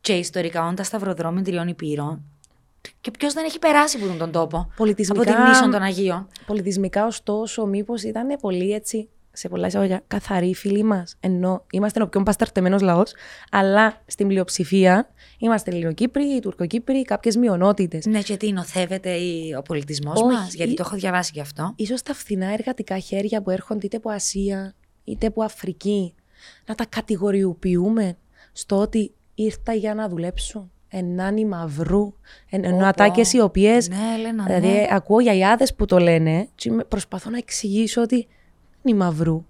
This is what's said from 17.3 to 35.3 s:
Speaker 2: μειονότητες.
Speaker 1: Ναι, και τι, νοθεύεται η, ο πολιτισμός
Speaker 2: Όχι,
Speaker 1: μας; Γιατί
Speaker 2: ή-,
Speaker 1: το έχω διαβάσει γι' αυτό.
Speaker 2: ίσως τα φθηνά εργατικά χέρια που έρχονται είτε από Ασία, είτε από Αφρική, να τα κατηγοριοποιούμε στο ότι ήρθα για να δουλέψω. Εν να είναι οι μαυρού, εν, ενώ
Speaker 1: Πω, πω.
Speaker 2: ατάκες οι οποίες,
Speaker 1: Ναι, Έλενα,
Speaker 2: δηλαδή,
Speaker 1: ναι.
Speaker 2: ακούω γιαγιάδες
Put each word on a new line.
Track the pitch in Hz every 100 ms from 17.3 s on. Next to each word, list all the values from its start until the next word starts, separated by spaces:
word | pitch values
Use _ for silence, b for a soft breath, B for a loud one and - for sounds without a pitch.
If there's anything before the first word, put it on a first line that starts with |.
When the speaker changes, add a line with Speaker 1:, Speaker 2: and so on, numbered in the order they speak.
| 220
Speaker 2:
μειονότητες. | 240 180 190 202 180 160 214
Speaker 1:
Ναι, | 214
και | 196 202
τι, | 214
νοθεύεται | 196 170 185 180 190 185
η, | 175 175 165 160 135
ο |
πολιτισμός | 143 156 147 147 143 170
Speaker 2:
Όχι, | 240
Speaker 1:
μας; | 247 185
Γιατί | 175 170
Speaker 2:
ή-, |
Speaker 1:
το | 254 175
έχω | 202
διαβάσει | 190 180 175
γι' | 151
αυτό. | 143 147 160 226
Speaker 2:
ίσως | 208 247
τα | -
φθηνά | 277 - 196 185
εργατικά | 214 - 254 208 190
χέρια | - 196 202 220
που | 196
έρχονται | 185 - 214 196
είτε | 226
από | 220
Ασία, | 208 - 196 196 196 196 - _ _
είτε | - 214 220
από | 214
Αφρική, | 220 - 185 175 196 208 180 _ b b b b -
να |
τα | 220 233
κατηγοριοποιούμε | - - 202 202 196 190 165 190 175 185 226 196 175 _ b b
στο | - - 196
ότι | 214 220 208 _ _
ήρθα | - 214 - -
για | 226 214
να | 214 220
δουλέψω. | 175 175 175 - 214 185 _ _
Εν | 190 180
να | 180 190
είναι | 208
οι |
μαυρού, | 220 180 165 143 165 196 208 - b b b
εν, | 190
ενώ | 196
Speaker 1:
Πω, | 180
πω. | 196
Speaker 2:
ατάκες | 185 202 190 226
οι | 254
οποίες, | 208 180 202 233 175
Speaker 1:
Ναι, | 185 220 226
Έλενα, | 226 226
Speaker 2:
δηλαδή, | 196 185 190
Speaker 1:
ναι. | 196 -
Speaker 2:
ακούω | - - 214
γιαγιάδες | 240